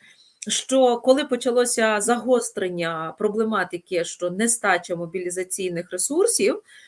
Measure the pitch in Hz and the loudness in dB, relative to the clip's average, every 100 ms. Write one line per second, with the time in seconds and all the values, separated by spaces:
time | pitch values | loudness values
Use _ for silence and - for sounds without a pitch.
0 | _ _ _ _ 214 - - 262 247 233 | _ _ _ _ -6 -6 0 4 4 4
1 | 254 269 294 240 247 240 240 240 220 208 | 4 2 2 -2 0 2 2 2 2 2
2 | 202 240 233 247 240 - 190 175 165 160 | 0 0 2 2 0 -4 -4 -2 -4 -4
3 | 160 - 208 208 220 214 180 175 - 175 | -6 -2 -2 0 0 0 -2 -6 -4 -4
4 | 170 - 175 185 226 - 208 175 175 170 | -4 -4 -4 -2 0 0 2 0 0 -6
5 | 170 185 175 180 185 - 185 170 175 180 | -6 -6 -6 -6 -6 -4 -4 -4 -6 -6
6 | - 302 453 - 202 415 - - | -2 2 2 2 2 0 -6 -20